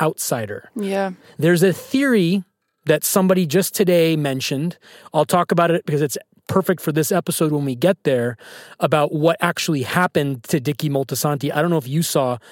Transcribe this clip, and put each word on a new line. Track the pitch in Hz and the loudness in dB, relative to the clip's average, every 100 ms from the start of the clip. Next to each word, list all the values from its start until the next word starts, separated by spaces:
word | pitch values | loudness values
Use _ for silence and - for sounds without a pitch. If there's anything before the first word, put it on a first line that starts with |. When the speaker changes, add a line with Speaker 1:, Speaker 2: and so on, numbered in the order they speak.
Speaker 1:
outsider. | 160 - - 131 104 104 - - | -2 -2 -6 -6 -6 -12 -12 -8
Speaker 2:
Yeah. | 196 196 196 180 - - | -4 -2 -4 -6 -16 -2
Speaker 1:
There's | 156 175 | 2 4
a | 190 | 2
theory | 165 - 262 277 226 165 196 - _ _ _ - | 0 -2 0 2 2 2 0 -4 _ _ _ 0
that | 151 | 0
somebody | - 202 190 185 170 | 2 2 4 2 2
just | 165 185 | 0 0
today | - 185 175 165 160 | 0 2 4 4 2
mentioned. | 147 131 - 135 170 - - - - | -2 -2 -4 -4 -4 -8 -18 -20 -4
I'll | 156 151 | -2 2
talk | 180 170 | 2 2
about | 175 170 | 2 2
it | 170 | 2
because | - 147 | 0 -2
it's | 147 - - _ - | -2 -4 -14 _ -4
perfect | 190 190 170 | -2 0 -2
for | - | -2
this | 156 151 | -2 0
episode | 185 170 - 156 | -2 -2 -2 0
when | 147 | 0
we | 139 123 | -2 0
get | 170 196 | 0 0
there, | 151 127 120 117 - - - - | 0 0 -2 -6 -14 -20 -18 -4
about | 151 151 147 | 0 2 0
what | 156 160 165 | 2 0 2
actually | 175 165 - 147 | -2 -2 -2 -2
happened | 120 175 180 165 143 131 | 0 0 0 0 -2 -4
to | - 160 | -2 -2
Dickie | 123 143 151 | -2 -4 -2
Moltisanti. | 139 135 131 151 143 143 | -2 -4 -2 -2 -2 -2
I | 151 | 0
don't | 170 | 0
know | 165 | 0
if | 123 | -2
you | 151 | -2
saw | 165 156 127 123 - | 0 0 0 -2 -8